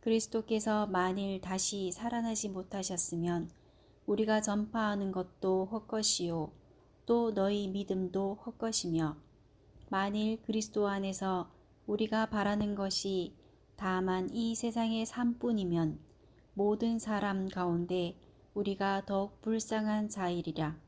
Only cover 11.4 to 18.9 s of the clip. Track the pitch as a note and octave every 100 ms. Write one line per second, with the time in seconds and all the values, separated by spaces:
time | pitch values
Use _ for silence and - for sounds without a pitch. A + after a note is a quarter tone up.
11.4 | F3 - - - - G#3 A3 G#3+ A3 A3
12.4 | G3+ G#3 G#3 G3+ G3 F#3+ G3 F#3+ F3 -
13.4 | - - - - G3 F#3 F#3 F#3 F#3 A#3
14.4 | A3+ A3+ A#3+ A3+ A3+ A3+ A3+ - A#3+ A#3+
15.4 | A#3+ A3 F3+ E3+ D#3+ D3+ - - - -
16.4 | - - G3+ G#3+ A#3 A3+ A3 G#3 G3+ F#3+
17.4 | F#3+ F#3+ F3+ E3+ F3 F#3 F3 - - -
18.4 | - G3+ G3+ F#3+ G3